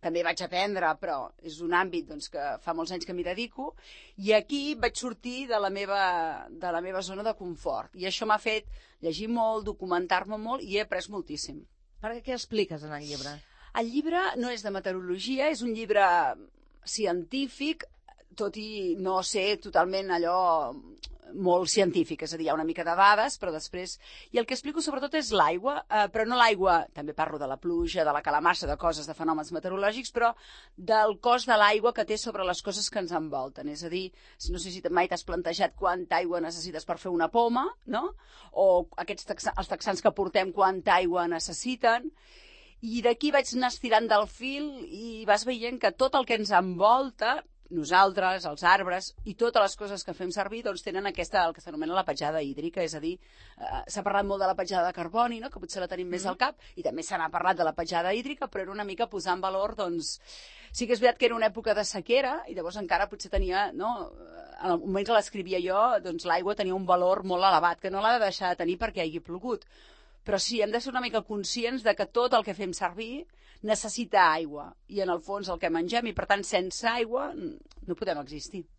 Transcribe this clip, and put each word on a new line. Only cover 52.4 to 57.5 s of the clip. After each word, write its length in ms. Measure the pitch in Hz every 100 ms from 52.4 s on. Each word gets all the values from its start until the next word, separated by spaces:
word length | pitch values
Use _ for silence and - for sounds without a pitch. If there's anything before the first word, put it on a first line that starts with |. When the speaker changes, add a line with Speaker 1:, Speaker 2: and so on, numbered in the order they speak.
Speaker 1:
hídrica, 400 | 143 135 160 165
és 100 | 170
a 60 | 156
dir, 140 | 156 180 - - - -
eh, 220 | - 131 -
s'ha 160 | 202 196
parlat 200 | 202 202
molt 160 | 196
de 40 | 190
la 80 |
petjada 320 | 202 180 190 175
de 80 |
carboni, 460 | 180 165 170 240 233
no?, 100 | 247
que 80 | -
potser 220 | 185 196
la 60 | 180
tenim 200 | 185 180
més 140 | 180
Speaker 2:
Mhm. 60 | 190
Speaker 1:
al 60 | 185
cap, 240 | 262 - - -
i 60 |
també 200 | 156 131
se 140 | 160 190
n'ha 120 | 160
parlat 260 | 170 175